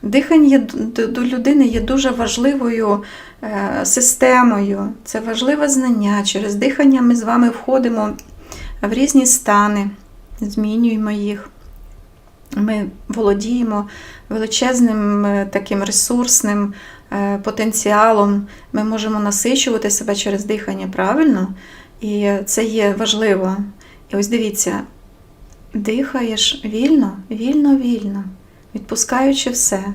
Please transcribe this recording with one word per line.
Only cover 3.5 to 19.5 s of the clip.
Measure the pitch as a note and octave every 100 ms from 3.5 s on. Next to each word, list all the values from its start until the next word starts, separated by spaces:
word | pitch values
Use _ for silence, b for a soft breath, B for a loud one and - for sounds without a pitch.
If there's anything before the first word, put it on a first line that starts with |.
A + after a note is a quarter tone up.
| G#3 G3 -
системою, | - - B3 - B3+ B3+ A#3+ G#3 G3 G3 G3+ A3
це | - A3+
важливе | A3+ A3+ B3 D4 D4
знання. | C4+ C4 A3+ G3+ G#3
Через | G3+ F#3+ G#3
дихання | G3+ C4 C4+ C#4+ C4
ми | A#3+ A#3+
з |
вами | A3 A#3+ A#3+
входимо | A#3 - C4 A#3+ A3+ G#3+ - - - B B B B
в | G3+
різні | A3+ C#4 C4+ B3+
стани, | - - G3+ G#3 G#3 G3+ G3+ - - - -
змінюємо | G#3 G3+ G#3+ A3 A#3 A3 G#3+
їх. | G#3 G#3 G#3 - - - - - - - - - _ - -
Ми | G#3 G#3+ F#3+ - -
володіємо | G#3+ G#3 G3+ A3 B3 A#3 G#3 G3+ B B B -
величезним, | A3 A3 A3 B3+ B3 A#3+ G#3+ G#3 G#3 G3+
е, | G3+ G3
таким | G3 G3 G3+
ресурсним, | G3+ G#3 - B3 A#3+ - G#3+ G#3 G3+ G3 B B -
е, | G3+ G3+ G3+
потенціалом, | G3+ G#3+ A3 G#3+ G#3 G#3 A3+ G#3+ G3+ G3+ G3+ B B
ми | G#3
можемо | G#3+ A3 G#3+ G#3+
насичувати | G#3 G3+ A#3